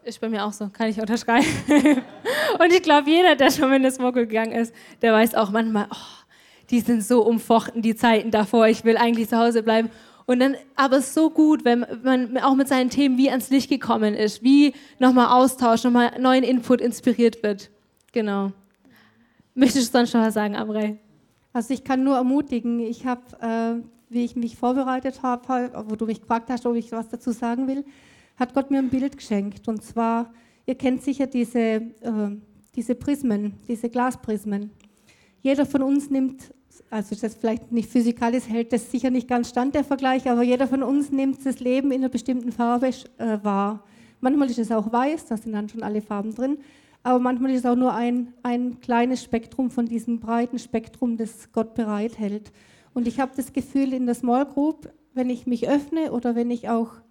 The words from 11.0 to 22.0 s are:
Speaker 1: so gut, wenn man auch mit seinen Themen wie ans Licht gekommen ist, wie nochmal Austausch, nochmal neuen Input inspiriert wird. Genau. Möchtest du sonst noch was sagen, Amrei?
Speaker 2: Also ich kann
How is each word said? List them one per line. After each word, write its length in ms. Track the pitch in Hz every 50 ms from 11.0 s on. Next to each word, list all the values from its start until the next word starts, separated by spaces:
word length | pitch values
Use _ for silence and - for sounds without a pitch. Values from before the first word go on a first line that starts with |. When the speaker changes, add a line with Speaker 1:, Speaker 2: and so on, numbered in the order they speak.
Speaker 1:
so 280 | 262 - - 311 320 320
gut, 360 | 320 - 311 302 302 302 302
wenn 200 | 240 240 240 240 - - 233 240
man 320 | 262 262 254 254 214 247 254
auch 160 | 214 277 269
mit 120 | 262 277
seinen 220 | 262 285 254 254 254
Themen 280 | - - 285 277 254
wie 120 | 247 269 269
ans 220 | 233 262 - -
Licht 180 | 269 277 - -
gekommen 460 | 285 247 - - 233 226 214 214 208
ist, 260 | 208 214 214 208 -
wie 320 | 226 254 277 285 294 285 254 - - - -
nochmal 300 | _ 254 254 254 254 240
Austausch, 560 | - 247 254 254 262 262 - 262 233 226 226 -
nochmal 360 | 247 240 240 240 240 - -
neuen 240 | 254 254 254 262 254
Input 380 | 226 262 247 240 - 254 240
inspiriert 640 | - 247 233 - - 254 233 - 233 226 226 - -
wird. 260 | 208 208 196 - - _ _ _ _ _ _ _ _
Genau. 420 | _ 240 214 208 202 196 196 196 190 _ _ _ _ _ _ _ _ _ _ _ _ _ _ _ _ _ _ _ _
Möchtest 400 | 254 269 254 - 277 240 233 -
du 40 | 247
sonst 160 | 240 233 -
noch 60 | 233
was 120 | 220 220 214
sagen, 220 | 220 208 208 202
Amrei? 420 | 214 220 214 214 220 214 214 214 214 _ _ _ _ _ _ _ _ _ _ _
Speaker 2:
Also 200 | 247 226 - 269
ich 80 | 254 -
kann 200 | - 269 254